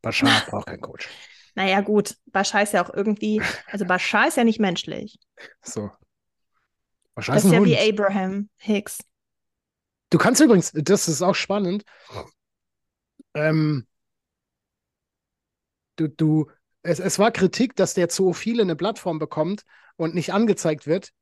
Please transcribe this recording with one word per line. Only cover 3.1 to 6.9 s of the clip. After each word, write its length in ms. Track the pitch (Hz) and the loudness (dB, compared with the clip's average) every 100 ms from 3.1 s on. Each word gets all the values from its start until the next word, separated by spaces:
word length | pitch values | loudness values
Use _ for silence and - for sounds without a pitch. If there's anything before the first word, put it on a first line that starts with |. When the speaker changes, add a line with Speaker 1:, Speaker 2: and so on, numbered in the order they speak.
| 208 214 214 - - - | -2 -2 -2 -2 -8 -12
Speaker 2:
also 140 | 202 185 | -8 -2
Bashar 440 | 185 - 208 269 | -2 0 2 2
ist 80 | 285 | 4
ja 60 | |
nicht 160 | 233 220 | 2 2
menschlich. 600 | 202 170 - - - _ _ _ - _ | 0 -2 -8 -10 -12 _ _ _ -20 _
Speaker 1:
So. 300 | - - 104 _ _ _ _ _ _ _ _ _ _ | -14 -10 -10 _ _ _ _ _ _ _ _ _ _